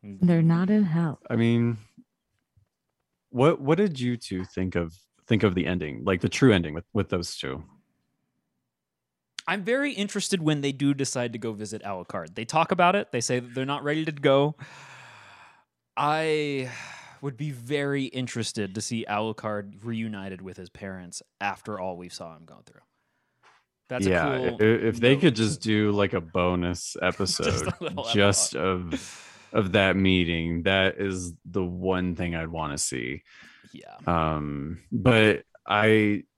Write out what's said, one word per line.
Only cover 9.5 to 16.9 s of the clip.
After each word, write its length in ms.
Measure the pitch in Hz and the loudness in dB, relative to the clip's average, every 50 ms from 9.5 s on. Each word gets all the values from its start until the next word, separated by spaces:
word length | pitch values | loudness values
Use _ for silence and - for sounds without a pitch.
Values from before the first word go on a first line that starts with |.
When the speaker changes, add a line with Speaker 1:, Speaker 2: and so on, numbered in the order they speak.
| 175 208 | -4 -4
Speaker 3:
very 300 | 185 208 240 269 277 294 | 0 0 0 0 0 -2
interested 500 | 254 - 202 202 - 208 190 - 202 185 | -2 -4 -4 -4 -4 -6 -2 -2 -2 0
when 180 | 156 151 151 147 | 2 2 0 2
they 120 | 139 143 | 0 -2
do 200 | 135 131 143 139 | -2 0 0 0
decide 400 | 139 135 139 - - 131 123 120 | 2 0 -2 -4 -2 -4 -4 -4
to 60 | 113 120 | -6 -6
go 140 | 107 117 | -6 -6
visit 300 | 110 101 107 98 110 107 | -6 -8 -10 -10 -10 -10
Alucard. 520 | - 101 101 92 87 _ - 95 85 80 90 | -8 -8 -8 -8 -10 _ -8 -8 -8 -8 -10
They 100 | - 107 | -10 -8
talk 260 | - - 160 165 - | -2 0 0 2 2
about 240 | 190 175 175 175 185 | 2 4 4 4 4
it. 160 | 202 - _ | 2 -2 _
They 80 | - 123 | -4 -4
say 180 | 117 - 131 123 | -2 0 -2 -2
that 140 | 120 123 120 | -4 -6 -6
they're 100 | 131 131 | -6 -4
not 160 | 135 143 143 | -4 -4 -4
ready 220 | - 147 147 156 160 | -4 -4 -2 -2 -4
to 80 | 160 | -4
go. 440 | 151 143 139 143 135 139 143 151 156 - - - - - - - - - - - - - - - - - - - _ _ _ _ _ _ _ _ _ | -6 0 4 6 6 6 4 2 0 -6 -14 -18 -18 -20 -20 -20 -20 -20 -20 -20 -20 -20 -20 -20 -20 -20 -20 -20 _ _ _ _ _ _ _ _ _
I 760 | - 143 147 151 156 160 160 156 151 151 147 143 135 131 127 117 - - - | -2 0 0 0 0 0 0 0 0 0 -2 -4 -4 -6 -6 -10 -14 -16 -16